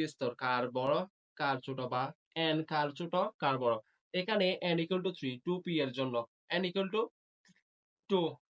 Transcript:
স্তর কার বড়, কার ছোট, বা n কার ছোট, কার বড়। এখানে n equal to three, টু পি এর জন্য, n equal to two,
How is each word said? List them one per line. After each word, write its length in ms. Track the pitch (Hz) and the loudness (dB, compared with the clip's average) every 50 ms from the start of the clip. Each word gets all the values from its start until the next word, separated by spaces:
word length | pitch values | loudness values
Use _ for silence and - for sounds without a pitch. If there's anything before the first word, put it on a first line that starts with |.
| 160 151 | 0 -2
স্তর 240 | - - 135 120 123 | -2 -2 -4 -4 -2
কার 280 | - 135 127 127 123 123 123 | -2 -2 0 0 2 0 0
বড়, 240 | 120 127 127 135 147 170 185 190 _ _ _ _ _ - | 0 0 2 2 2 2 0 -2 _ _ _ _ _ -4
কার 200 | 151 143 135 127 | -2 0 0 -2
ছোট, 180 | - - 135 131 127 123 | -4 -6 -6 -6 -4 -2
বা 140 | 127 127 131 147 - _ _ _ - 165 165 160 | -2 -2 -2 -2 -6 _ _ _ -4 0 2 2
n 100 | 156 156 156 | 2 0 0
কার 220 | - 156 151 147 147 143 | 0 0 0 0 0 -2
ছোট, 200 | 139 175 165 - 180 196 185 - - | -4 -6 -2 0 0 0 0 -2 -2
কার 160 | 151 143 135 131 | 0 0 2 2
বড়। 180 | 123 120 117 110 - _ _ _ _ _ - | 2 2 2 2 0 _ _ _ _ _ -4
এখানে 340 | 180 180 202 220 202 190 180 190 - - | -4 -2 0 2 2 4 2 2 0 0
n 140 | 180 170 170 | 0 2 2
equal 220 | 165 170 190 185 175 | 0 0 0 -2 -2
to 80 | 185 | -2
three, 240 | - - - 131 127 123 - | -4 -2 -4 -4 -4 -4 -2
টু 100 | 175 180 180 | -2 -2 -2
পি 120 | 180 175 170 156 | -2 0 0 0
এর 120 | 139 131 | 0 0
জন্য, 240 | 123 131 135 131 120 120 117 - _ _ _ - | 0 -2 -2 0 0 0 -2 -2 _ _ _ -4
n 120 | 175 175 190 | -2 0 0
equal 220 | 180 175 196 196 190 | 0 0 0 -2 0
to 100 | 185 214 233 226 _ _ _ _ _ _ _ _ _ _ _ _ _ _ _ _ _ _ _ - | 0 0 0 -2 _ _ _ _ _ _ _ _ _ _ _ _ _ _ _ _ _ _ _ -2
two, 180 | 196 180 170 160 135 - _ | 0 0 0 0 -4 -8 _